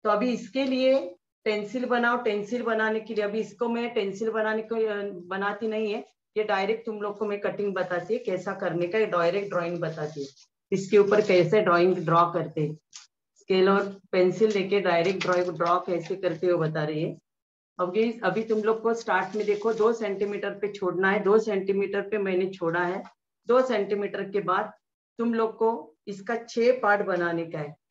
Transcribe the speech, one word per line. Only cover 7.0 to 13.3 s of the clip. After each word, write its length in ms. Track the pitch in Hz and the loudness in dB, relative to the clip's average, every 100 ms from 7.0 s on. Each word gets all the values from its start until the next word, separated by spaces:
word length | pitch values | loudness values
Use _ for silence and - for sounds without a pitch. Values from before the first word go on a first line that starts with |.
लोग 160 | 208 202 | -8 -4
को 80 | |
मैं 160 | 214 202 | -4 -2
cutting 320 | 196 - 202 | -2 -2 -2
बताती 400 | 185 180 180 175 | -2 -2 -4 -2
है 60 | 240 | -4
कैसा 340 | - 180 202 | -2 -4 -4
करने 340 | 185 180 170 175 | -4 -2 0 0
का, 100 | 220 | 0
ये 80 | |
direct 440 | 208 175 170 196 196 | 2 2 2 0 -2
ड्राइंग 300 | 180 170 175 | -2 -2 -4
बताती 440 | 160 156 151 147 | -4 -4 -8 -6
है, 60 | 135 _ - _ _ | -10 _ -20 _ _
इसके 260 | 190 190 208 | -4 4 4
ऊपर 240 | 202 202 | 6 4
कैसे 400 | - 180 160 180 | 4 4 6 4
ड्राइंग 340 | 175 175 180 | 4 4 4
ड्रॉ 360 | 175 165 170 170 | 2 2 4 4
करते 300 | 175 160 - | 0 -4 -4
हैं। 160 | 151 156 _ - - _ _ | -4 -6 _ -20 -20 _ _